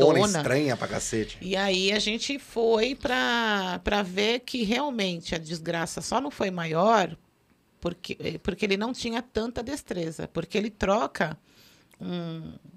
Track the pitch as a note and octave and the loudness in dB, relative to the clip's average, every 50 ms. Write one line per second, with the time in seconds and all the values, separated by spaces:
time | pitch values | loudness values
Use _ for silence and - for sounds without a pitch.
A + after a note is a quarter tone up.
0 | C#3 D3+ D#3+ E3+ G#3 G#3 F#3 D#3 C#3+ A#2 B2+ C#3+ D3+ C3+ A#2 - A#2 G2 G#2 G#2 | 8 8 8 8 6 6 4 2 2 2 2 2 2 2 0 0 -2 -2 -4 -4
1 | - - A#2+ A2 G#2+ - - - - F#3 F#3+ F#3+ G3 G3+ F#3+ F#3 F#3+ G3 G#3 G#3+ | -2 -2 0 -2 -2 -2 -6 -8 -4 -2 0 0 2 2 2 4 4 2 2 2
2 | G#3 G#3 A3 A3+ - - C#4 C#4 - - - A#3+ A#3 A3+ A3+ A3 A3+ B3+ C#4 C4+ | 2 0 -2 -2 -2 -4 -6 -6 -8 -6 -2 2 4 4 4 4 4 2 0 -2
3 | - C4+ B3+ B3+ B3+ B3 A#3+ A#3 A3+ A3 G#3 G3 F#3 F#3 F3+ F3 - G#3+ G3+ G3+ | -2 0 0 2 2 2 2 2 2 2 2 0 0 -2 -4 -4 -2 0 0 0
4 | G3+ F3+ F3+ G3 G#3 A3 A#3+ B3 - - - B3 A3 F#3+ A#3 B3 D4 D4 B3 A3 | 0 -2 0 0 2 2 0 0 -4 -4 -4 -2 0 0 0 0 0 -2 -2 -2
5 | G3 F#3 F3 E3 - - F#3 D#3+ D#3+ D#3 F3 D#3+ D#3+ E3+ E3+ E3+ D#3+ - - F3+ | -2 -2 -2 -4 -6 -6 -6 -6 -6 -6 -10 -6 -4 -4 -2 -2 -4 -4 -6 -6
6 | - - F#3+ A#3+ C#4 C#4+ - - A3+ F#3+ F3+ F3 E3 D#3+ D#3 E3 F#3+ A3+ A#3 G#3 | -4 -2 -2 -2 -2 -2 -2 -2 -2 -2 -2 -2 -2 0 2 4 6 6 6 6
7 | F3 E3 D#3+ - _ _ _ _ _ _ _ _ _ _ _ _ - - - - | 4 2 -2 -10 _ _ _ _ _ _ _ _ _ _ _ _ -6 -6 -6 -6
8 | - - - - - - D#3+ - - - F3+ F3+ G#3+ G3 G3 G3 A3 B3 B3 - | -8 -10 -8 -6 -6 -6 -6 -4 -4 -4 -4 -2 0 0 0 0 -2 -4 -4 -6
9 | - A#3 A3+ A#3+ A#3 - - G#3+ A3 B3 A#3 B3 A3+ B3+ - - - - - F3+ | -6 -4 -4 -4 -4 -4 -4 -4 -4 -4 -4 -8 -6 -6 -8 -8 -8 -6 -4 -4
10 | E3 D#3+ D#3+ - D#3+ - - E3+ D#3+ - - G#3 G#3 A#3 - - A3 F#3+ G3 A3+ | -4 -4 -6 -8 -10 -6 -6 -6 -4 -2 -2 -2 -2 -2 -4 -2 0 2 2 2
11 | C4+ - - - F3+ D#3 D#3 - _ _ _ - - - - _ _ _ _ - | 0 -2 -2 -2 -2 -2 -4 -8 _ _ _ -20 -20 -20 -20 _ _ _ _ -12
12 | - F3+ F3 F3 E3+ E3 E3 D#3+ D#3+ D#3+ - - - C#3+ - | -8 -8 -6 -6 -6 -8 -8 -10 -10 -12 -14 -16 -20 -20 -20